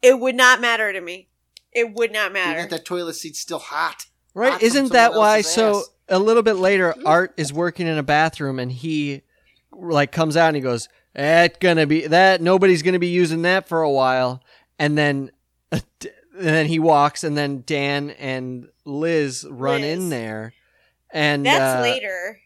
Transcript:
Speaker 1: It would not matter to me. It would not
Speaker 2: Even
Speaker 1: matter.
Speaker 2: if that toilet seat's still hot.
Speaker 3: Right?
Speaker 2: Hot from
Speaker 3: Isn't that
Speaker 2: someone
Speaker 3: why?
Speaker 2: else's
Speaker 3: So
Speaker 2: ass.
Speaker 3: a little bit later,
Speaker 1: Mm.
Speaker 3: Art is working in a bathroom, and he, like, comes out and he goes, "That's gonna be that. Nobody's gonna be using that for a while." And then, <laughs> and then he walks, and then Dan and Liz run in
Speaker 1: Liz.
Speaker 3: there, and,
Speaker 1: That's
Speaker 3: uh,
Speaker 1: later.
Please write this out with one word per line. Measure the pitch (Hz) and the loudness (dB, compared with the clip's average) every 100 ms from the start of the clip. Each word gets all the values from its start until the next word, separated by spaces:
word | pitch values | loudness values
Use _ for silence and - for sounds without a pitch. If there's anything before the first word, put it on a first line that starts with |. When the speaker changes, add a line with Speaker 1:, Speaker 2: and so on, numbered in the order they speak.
Speaker 1:
It | 254 254 | 6 4
would | 254 247 | 0 2
not | 254 247 | 4 4
matter | 240 226 214 | 2 -2 -4
to | 190 | -6
me. | 175 180 _ _ _ _ _ | -10 -16 _ _ _ _ _
It | 233 233 214 | -4 -4 -2
would | 226 | -4
not | 214 202 | -2 -4
Speaker 2:
Even | |
Speaker 1:
matter. | 196 180 165 | -4 -4 -4
Speaker 2:
if | 170 | -6
that | 165 - | -8 -8
toilet | 180 170 160 | -8 -8 -10
seat's | 160 147 | -12 -14
still | - 160 | -10 -10
hot. | - 147 165 - - _ _ 185 | -8 -6 -6 -6 -20 _ _ -2
Speaker 3:
Right? | 247 | -2
Speaker 2:
Hot | 226 | 2
from | 220 | 2
Speaker 3:
Isn't | 262 269 | 2 2
that | 247 233 | 4 4
Speaker 2:
someone | 220 | 4
Speaker 3:
why? | 214 214 | 4 4
Speaker 2:
else's | 208 | 0
Speaker 3:
So | - 220 202 | 0 2 0
Speaker 2:
ass. | - _ _ | -4 _ _
Speaker 3:
a | 190 | 0
little | 208 226 | 4 4
bit | 220 202 | 2 2
later, | 185 196 180 127 | 2 2 2 0
Speaker 1:
Mm. | 208 | 2
Speaker 3:
Art | 165 185 - | 2 2 -4
is | 147 | -6
working | 147 175 165 170 | -2 -4 -2 -4
in | 156 | -4
a | |
bathroom, | 139 151 160 - 143 131 | 0 2 2 -2 -6 -4
and | 123 | -6
he, | 127 156 156 143 139 _ _ _ _ _ | -8 -6 -4 -4 -8 _ _ _ _ _
like, | - 180 151 143 | -16 -2 0 0
comes | - 160 151 | 0 0 2
out | 165 | 2
and | 147 | 2
he | |
goes, | 131 120 - _ _ - | -2 -4 -6 _ _ -6
"That's | 143 165 175 175 | 2 4 4 2
gonna | 185 165 151 | 0 2 2
be | 156 151 | 0 2
that. | 165 190 185 | 4 6 4
Nobody's | 165 190 190 175 | 2 4 4 2
gonna | 160 185 | 2 0
be | 175 | 0
using | 175 175 160 | 0 0 0
that | 170 185 190 | 0 0 -2
for | 170 | -2
a | 160 | 0
while." | 139 131 127 127 127 _ _ _ _ | 2 2 2 -2 -4 _ _ _ _
And | 147 151 | -2 2
then, | 147 139 135 _ _ | 0 0 -6 _ _
<laughs> | _ _ | _ _
and | 160 - _ - _ _ 226 | -8 -8 _ -20 _ _ -8
then | 175 156 151 | 0 0 2
he | 160 | 0
walks, | 165 147 147 - | 4 4 4 0
and | 160 147 | -6 -2
then | 143 139 123 | -4 -6 -6
Dan | 151 139 143 143 | -4 -2 -4 -6
and | - 135 131 127 127 120 _ - | -10 -8 -8 -8 -12 -16 _ -12
Liz | 143 165 165 143 127 147 | -6 -2 0 -2 -6 -14
run | 135 135 139 | -6 -4 -2
in | 143 170 | -4 -6
Speaker 1:
Liz. | 185 | -6
Speaker 3:
there, | 135 113 110 110 _ _ _ _ _ _ | -6 -6 -10 -12 _ _ _ _ _ _
and, | 165 151 147 | -4 -2 0
Speaker 1:
That's | 139 294 135 127 | 0 0 0 0
Speaker 3:
uh, | |
Speaker 1:
later. | 123 262 208 185 185 208 | -2 -4 -8 -10 -12 -14